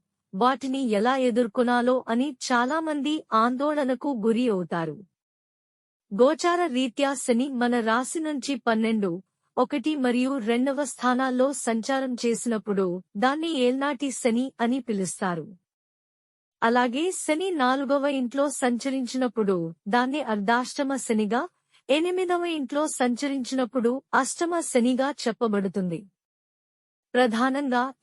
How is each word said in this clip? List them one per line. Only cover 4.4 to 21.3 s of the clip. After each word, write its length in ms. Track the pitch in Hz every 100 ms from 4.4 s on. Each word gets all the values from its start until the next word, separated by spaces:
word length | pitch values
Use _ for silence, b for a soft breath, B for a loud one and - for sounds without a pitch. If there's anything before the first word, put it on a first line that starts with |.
| 247
అవుతారు. 540 | 196 170 170 165 143 202 _ _ _ _ _ _ _ _ _ -
గోచార 520 | 196 254 311 349 349 349
రీత్యా 480 | 247 262 - 277
శని 360 | 277 - 233 285
మన 300 | 254 240 240
రాశి 400 | 220 226 262 339
నుంచి 360 | 311 294 - 277
పన్నెండు, 680 | - 226 226 226 196 170 - _ _ -
ఒకటి 380 | 254 294 311 302
మరియు 420 | 254 247 254 277
రెండవ 460 | 214 233 269 269
స్థానాల్లో 720 | 294 - 247 247 262 254 262
సంచారం 600 | 277 - 226 214 269 269
చేసినప్పుడు 880 | 240 240 226 247 220 214 196 190 180 - 202
దాన్ని 340 | 247 294 330
ఏళ్నాటి 600 | 320 247 262 277 277 277
శని 420 | 233 247 226 262 -
అని 200 | 233 269
పిలుస్తారు. 800 | 247 202 185 - 190 170 147 185 _ _ _ _ _ _ _ _ _ -
అలాగే 480 | 233 247 247 240 349
శని 400 | 359 - 311 381
నాలుగవ 540 | 339 254 269 262 285 277
ఇంట్లో 440 | 269 247 277 285
సంచరించినప్పుడు 1200 | 262 247 240 269 269 240 254 254 226 202 185 165 165 -
దాన్ని 340 | 240 254 294
అర్ధాష్టమ 720 | 233 214 196 233 254 - 277 269
శనిగా, 520 | - 220 208